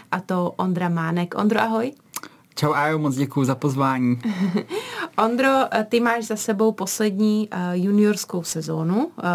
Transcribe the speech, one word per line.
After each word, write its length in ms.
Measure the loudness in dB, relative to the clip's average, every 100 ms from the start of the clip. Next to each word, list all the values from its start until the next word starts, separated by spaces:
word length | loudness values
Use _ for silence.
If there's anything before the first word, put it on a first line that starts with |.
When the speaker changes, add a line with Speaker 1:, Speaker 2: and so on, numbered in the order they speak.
| -6
Speaker 1:
a 80 | -6
to 340 | -2 -2 0 -2
Ondra 320 | -2 0 0
Mánek. 460 | 0 0 -2 -2 0
Ondro, 220 | 2 2
ahoj. 320 | 2 0 -2 -6 _ -16 -16 -20 _
Speaker 2:
Čau, 180 | -2 0
Ajo, 260 | 2 2 2
moc 160 | 0 0
děkuju 280 | -2 0 0
za 80 |
pozvání. 640 | 0 0 0 0 2 2 0 -2 -2 0 -2 -4
Speaker 1:
<laughs> 560 | -8 -8 -8 -6 0
Ondro, 240 | 0 2 2 2 2 0 0
ty 120 | 2
máš 240 | 2 0 -2
za 100 | -4
sebou 360 | -2 2 2
poslední, 760 | 0 -4 -2 0 2 2 2 -2
eh, 80 | -4 -2 0
juniorskou 640 | 2 4 4 2 -4 -6
sezónu, 680 | -6 -6 -4 -2 0 0 -2 -4
eh, 40 | -2